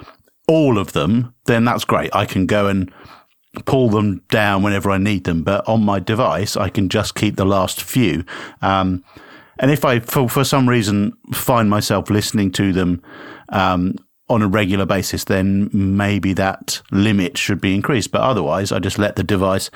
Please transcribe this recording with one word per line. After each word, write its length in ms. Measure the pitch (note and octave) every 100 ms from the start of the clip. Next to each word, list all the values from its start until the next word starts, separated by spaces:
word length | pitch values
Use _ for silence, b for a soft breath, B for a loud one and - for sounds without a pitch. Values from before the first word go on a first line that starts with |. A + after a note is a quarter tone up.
| B B _ _ -
all 300 | D#3+ C#3+ G#2+
of 160 | F#2+
them, 400 | E2 D2+ A#2 A#2+ - -
then 200 | A#2 A#2+
that's 200 | A2 -
great. 280 | G#2 - G2
I 100 | G2+
can 200 | G2 F#2
go 220 | G#2 G2+
and 240 | G2 F#2 B B B B _ _ - -
pull 240 | C#3 B2
them 320 | G#2+ G#2 F2+ -
down 340 | A2 G#2 G2
whenever 280 | G2+ G2 G2+
I 60 | F#2+
need 260 | G2+ G2
them. 200 | F#2 E2
But 240 | E2 G2 -
on 140 | A2+
my 160 | G#2 G2
device, 580 | F2+ A2 B2+ D#2 G2+ -
I 120 | F#2+
can 200 | - F#2
just 260 | G#2+ G2+ -
keep 200 | G#2+ -
the 100 | F#2+
last 360 | G2 F#2 -
few. 420 | - B2+ G#2+ D2+ F2+ B B B
Um, 420 | F#2+ F#2+ F#2 F#2 B B B B B -
and 120 | C3+
if 140 | D3 D3+
I, 140 | A#2+
for, 280 | - C#3+ A#2+
for 160 | D3
some 240 | C3 C#3 B2
reason, 440 | A#2+ G#2 G#2 G#2 - -
find 360 | - - B2 G#2+
myself 400 | G#2 - G2+ -
listening 420 | G#2 - A2+ G2
to 200 | F#2 G2
them, 280 | E2+ E2 F2 B B B B -
um, 460 | G2+ F#2 F2+ F#2 - - _ -
on 140 | A#2
a 60 | G#2
regular 380 | G#2 G2 G2 F#2
basis, 360 | G2 - F#2 -
then 440 | F#2+ F#2+ G2 G2+
maybe 640 | G#2 G2 G2 G2+ G2+ F#2+
that 480 | F#2+ F#2+ F#2 - - -
limit 460 | G2 G#2+ G2+ F2 -
should 240 | - G2
be 140 | G2 G2
increased. 360 | - B2+ -
But 100 | G#2
otherwise, 500 | B2 A2+ D2 F2 G2+
I 80 | G#2
just 180 | F#2+ -
let 180 | G2+ -
the 80 |
device 460 | F2 G2+ F#2+ F#2+ -